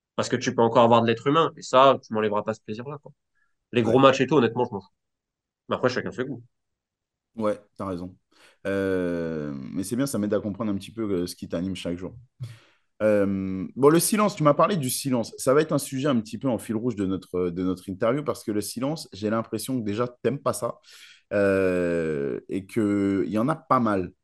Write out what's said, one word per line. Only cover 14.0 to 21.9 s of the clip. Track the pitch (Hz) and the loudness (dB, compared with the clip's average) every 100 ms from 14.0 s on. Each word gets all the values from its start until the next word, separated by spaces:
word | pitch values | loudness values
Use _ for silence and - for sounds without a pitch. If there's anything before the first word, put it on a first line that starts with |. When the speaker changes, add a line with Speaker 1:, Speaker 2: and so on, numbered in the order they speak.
| - 214 208 - | 4 2 0 2
Speaker 2:
tu | |
m'as | 147 | 4
parlé | 147 170 196 | 4 2 2
du | 127 | -2
silence. | - 139 123 107 - | -4 -2 -2 -2 -2
Ça | 135 | 2
va | 143 | 4
être | 156 | 4
un | 143 | 0
sujet | - 131 147 | -2 -2 0
un | 120 | 0
petit | 107 110 | -2 -6
peu | 135 | -4
en | 107 | -4
fil | - 107 | -4 -4
rouge | 123 101 | -2 -2
de | 95 | -2
notre, | 95 - 90 90 | -4 -4 -2 -2
de | 87 | 0
notre | 92 90 - | -2 -2 -6
interview | 95 113 143 | -2 -2 -2
parce | 151 104 - | -4 -6 -4
que | |
le | 104 | -4
silence, | 104 113 135 - - | -4 -6 -6 -6 -10
j'ai | 92 107 | -6 -2
l'impression | 113 113 110 - 131 | -2 -4 -6 -4 -4
que | 104 | -4
déjà, | 104 120 - | -4 -4 -4
t'aimes | 113 139 | -4 -2
pas | 123 | -4
ça. | 110 117 - - - - - - | -4 -6 -10 -18 -20 -20 -20 -4
Euh, | 101 98 95 92 90 87 | 0 2 4 2 2 0